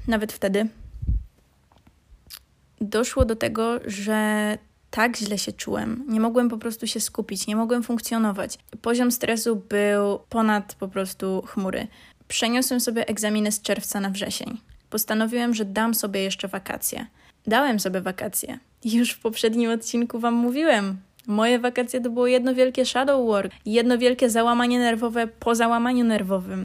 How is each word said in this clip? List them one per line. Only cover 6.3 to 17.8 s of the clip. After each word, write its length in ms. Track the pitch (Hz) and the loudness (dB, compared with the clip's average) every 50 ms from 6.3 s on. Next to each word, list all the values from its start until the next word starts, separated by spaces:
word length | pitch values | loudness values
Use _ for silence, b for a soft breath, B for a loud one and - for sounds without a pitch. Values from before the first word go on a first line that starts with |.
| 226 247 240 240 | 2 2 2 2
po 100 | 240 220 | 0 -4
prostu 280 | - 233 220 - 240 | -6 -8 -8 -6 -6
się 140 | 214 - 220 | -6 -4 -4
skupić, 460 | 208 - - - 208 - 202 190 - | -4 -4 -4 -6 -6 -6 -6 -6 -4
nie 100 | - 208 | -2 0
mogłem 260 | 220 226 226 240 247 226 | 0 0 0 0 0 0
funkcjonować. 760 | - 240 226 - - 233 226 220 214 196 202 180 - - - _ _ - - - | -2 -4 -4 -2 -2 0 0 0 0 0 -2 -6 -8 -10 -14 _ _ -20 -6 -2
Poziom 300 | 233 240 240 247 247 240 | 0 0 2 2 2 2
stresu 440 | - - - 233 220 220 233 226 | 0 0 -2 -2 0 0 0 -2
był 640 | 202 - - 208 202 208 208 208 202 202 202 196 - - _ | -2 -4 -2 0 2 2 4 4 2 2 0 0 -2 -6 _
ponad 460 | - 233 220 214 214 208 202 - - | -2 0 2 2 2 0 -2 -4 -10
po 140 | - 202 190 | -10 -10 -6
prostu 540 | - 196 196 190 - - 190 190 190 185 185 | -4 -4 -4 -4 -6 -6 -4 -2 -2 -4 -4
chmury. 400 | - - 208 190 185 190 - - - B B B B B B _ - | -4 -6 -4 -4 -2 -4 -4 -6 -8 B B B B B B _ -8
Przeniosłem 520 | - - 247 233 240 247 262 - 262 247 | -4 -2 0 2 2 2 0 0 0 0
sobie 280 | 240 247 226 233 - - | 0 0 -2 -2 -2 -2
egzaminy 440 | 214 208 220 208 214 214 208 214 214 | -2 -2 -2 0 0 2 0 0 -2
z 100 | - - | -2 -2
czerwca 380 | - 202 208 - - - 208 | -2 -2 -2 -2 -4 -4 -4
na 100 | 196 196 | -4 -4
wrzesień. 480 | 190 196 202 - 196 - - - - - - - - - _ _ | -4 -4 -4 -6 -6 -6 -8 -10 -10 -12 -14 -20 -20 -20 _ _
Postanowiłem, 640 | - 220 - - 220 214 220 220 240 240 240 240 233 | -6 -4 -2 0 0 0 0 0 0 0 0 0 0
że 100 | 220 214 | 0 -2
dam 300 | 196 190 220 226 233 226 | -2 0 0 0 2 0
sobie 280 | 220 - 202 196 196 190 | 0 -2 -2 -2 -2 -2
jeszcze 260 | 190 190 - - 190 | -2 -4 -6 -6 -8
wakacje. 580 | 196 190 - - - - - - - - 226 - b b b b b _ _ | -8 -8 -8 -8 -8 -6 -6 -6 -6 -6 -10 -12 b b b b b _ _
Dałem 340 | 214 220 247 294 277 226 202 | 0 2 2 4 2 2 0